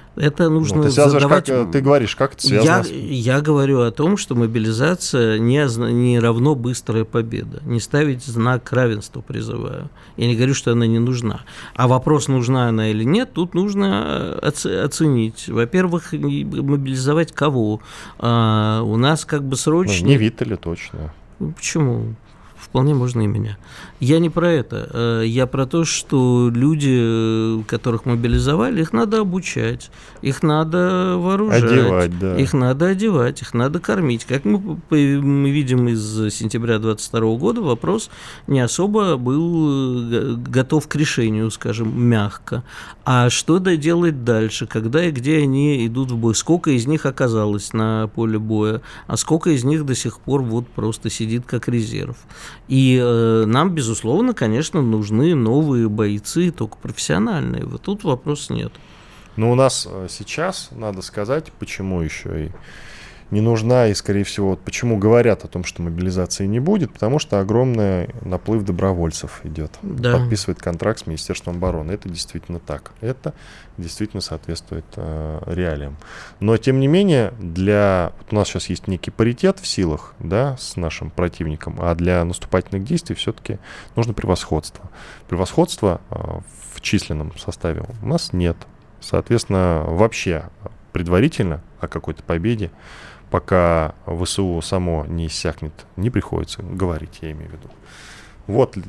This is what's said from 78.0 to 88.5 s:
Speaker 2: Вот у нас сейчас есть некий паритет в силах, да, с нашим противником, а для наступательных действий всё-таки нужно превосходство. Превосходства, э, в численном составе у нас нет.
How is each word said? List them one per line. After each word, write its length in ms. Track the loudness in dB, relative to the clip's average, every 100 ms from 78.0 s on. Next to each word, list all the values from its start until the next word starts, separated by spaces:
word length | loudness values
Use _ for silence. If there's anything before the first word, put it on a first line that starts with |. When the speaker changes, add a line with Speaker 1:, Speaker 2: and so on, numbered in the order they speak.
| 0 -6
Speaker 2:
Вот 160 | -4
у 0 |
нас 140 | 0 0
сейчас 200 | -2 -6
есть 180 | -6 -4
некий 240 | -6 -4
паритет 480 | 0 0 2 0 0
в 60 | -4
силах, 460 | -2 0 -2 -6 -12
да, 400 | -2 0 0 -4
с 160 | -8 -6
нашим 320 | -6 -6 -8
противником, 680 | -2 -2 -2 -6 -6 -8 -4
а 140 | 0
для 280 | 2 2 2 0
наступательных 580 | -4 -2 -2 -2 -4
действий 320 | -2 -4 -4 -8
всё-таки 420 | -6 -8 -8 -10 -12 -20 -8 -4
нужно 160 | -2
превосходство. 800 | -2 -2 -2 -2 -4 -4 -12 -20 -20 -20 -20 -6
Превосходства, 720 | -4 -2 0 0 2 0 0 -4
э, 300 | -10 -8 -10 -12 -18 -20
в 80 | -12
численном 500 | -2 -2 -2 -6 -8 -10
составе 480 | -12 -6 -4 -4 -8 -8
у 40 | -4
нас 280 | -4 -2
нет. 240 | -2 0